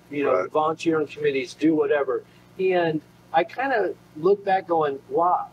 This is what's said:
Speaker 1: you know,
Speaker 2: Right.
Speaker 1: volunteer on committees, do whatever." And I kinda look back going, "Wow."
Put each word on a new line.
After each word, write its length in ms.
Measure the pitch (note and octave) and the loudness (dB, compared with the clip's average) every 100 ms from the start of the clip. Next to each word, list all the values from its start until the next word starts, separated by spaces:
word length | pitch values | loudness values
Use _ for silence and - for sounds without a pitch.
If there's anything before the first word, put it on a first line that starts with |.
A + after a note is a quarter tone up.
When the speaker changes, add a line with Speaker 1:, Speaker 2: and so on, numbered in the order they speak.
| - | -10
Speaker 1:
you 120 | C#3+ | -4
know, 100 | C3+ | 0
Speaker 2:
Right. 180 | - F#3 | 0 0
Speaker 1:
volunteer 480 | D3+ D#3 D#3 E3 D#3 | 0 0 0 0 0
on 80 | C#3+ | -2
committees, 460 | - D3 C3+ A#2+ | -2 -2 -2 -6
do 220 | - D#3 D3+ | 0 2 2
whatever." 480 | C#3+ D3 C3+ A#2 - - - - | 2 0 0 -4 -6 -20 -20 -4
And 420 | F#3 F3+ E3 D#3 - - - | 0 2 0 -2 -8 -20 -2
I 120 | E3 | -2
kinda 500 | F3 - C4+ A#3 F3+ - - D#3 | -2 -4 -2 0 -2 -6 -16 -2
look 260 | F3+ G3+ | 0 2
back 240 | G3 F#3+ F3 | 2 -2 0
going, 320 | E3 D3+ C3+ - | 0 0 -2 -4
"Wow." 400 | C#3+ F3 D#3+ - | 0 2 0 -4